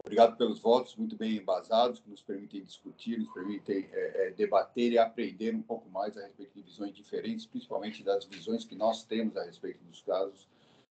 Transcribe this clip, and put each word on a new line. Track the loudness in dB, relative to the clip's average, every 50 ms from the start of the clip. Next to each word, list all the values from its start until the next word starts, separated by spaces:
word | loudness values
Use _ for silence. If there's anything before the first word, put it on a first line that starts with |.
| -10
Obrigado | 0 8 8 8 8 8
pelos | 4 0 0 0 0
votos | 4 4 4 4 4 -2 -6
muito | -6 -6 -6 -4
bem | -4 -2 -2 -2 -2
embasados, | 0 0 -2 -2 0 2 4 4 4 4 2 -4
que | _ -18
nos | -20 -18 _
permitem | -10 -10 -10 -10 -10 -12 -14 -14
discutir, | -14 -20 -18 -16 -18 -16 -10 -6 -6 -4 -4
nos | -4 -6
permitem, | -6 -8 -6 -6 -6 -6 -2 -2 -2 -2 -2 -4
eh, | -4 -4 -4 -2 0 0 0 0
eh, | 2
debater | 0 0 4 4 2 2 2 0 0 2 4
e | 6 6
aprender | 4 4 2 -4 -6 -6 -4 -4 -2 -2 -2
um | -2
pouco | -4 -6 -8 -8 -8 -8
mais | -6 -4 -4 -4 -6 -10
a |
respeito | -14 -16 -16 -18 -20 -18 -18
de | -20 -20
visões | -20 -12 -10 -10 -10
diferentes, | -10 -12 -14 -8 -6 -4 -4 -4 -4 -4 -6
principalmente | -8 -10 -10 -8 -4 -6 -4 -4 -4 -8 -6 0
das | 0 0 0 0
visões | -4 -16 -12 -6 -4 -4 -4 -4
que | -6 -6
nós | 0 2 2 2 0 -4
temos | -4 -2 0 0 0 -2 -2
a | -6
respeito | -6 -10 -10 -10 -10 -10 -10 -16
dos | -20 -20 -12
casos | -4 -2 0 0 0 -2 -4 -14 -20 _ _ _ _ _ _ _ _ _